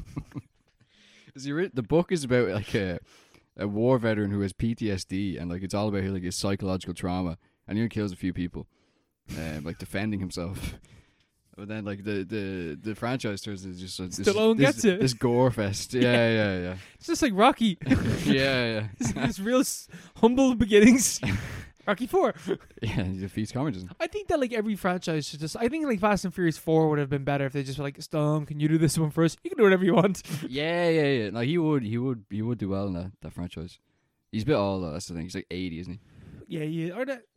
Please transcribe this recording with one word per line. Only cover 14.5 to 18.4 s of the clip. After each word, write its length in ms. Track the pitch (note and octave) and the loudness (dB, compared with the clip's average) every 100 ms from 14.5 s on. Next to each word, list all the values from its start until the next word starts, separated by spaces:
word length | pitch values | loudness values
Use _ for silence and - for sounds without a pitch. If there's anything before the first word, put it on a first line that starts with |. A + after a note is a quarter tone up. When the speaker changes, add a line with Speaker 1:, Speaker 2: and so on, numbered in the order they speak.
| A3+ | 4
Speaker 1:
this, 100 | C#4 | 4
Speaker 2:
gets 180 | C#4 G#3+ | 4 2
it. 160 | F3+ | 2
Speaker 1:
this 120 | C3+ | 0
gore 380 | A#2+ B2 A#2+ C3 | 0 2 4 4
fest. 420 | A2+ G2+ G2+ - | 2 -2 -2 -4
Speaker 2:
<laughs> 0 | |
Speaker 1:
Yeah, 80 | B2+ | 2
Speaker 2:
Yeah. 280 | B2 A#2+ A#2 | 4 4 4
Speaker 1:
yeah, 300 | A2+ G#2 F#2 | 4 2 0
yeah. 140 | F2+ F#2 - - | -4 -8 -14 -14
Speaker 2:
It's 120 | - | -6
just 140 | D#4+ | 0
like 120 | C#4+ F#3+ | 2 6
Rocky. 420 | B3 - A3+ E3 | 4 6 0 0
Speaker 1:
<laughs> 40 | - C4 - - - | 2 2 2 -2 2
Yeah, 80 | |
yeah. 540 | C3+ | 2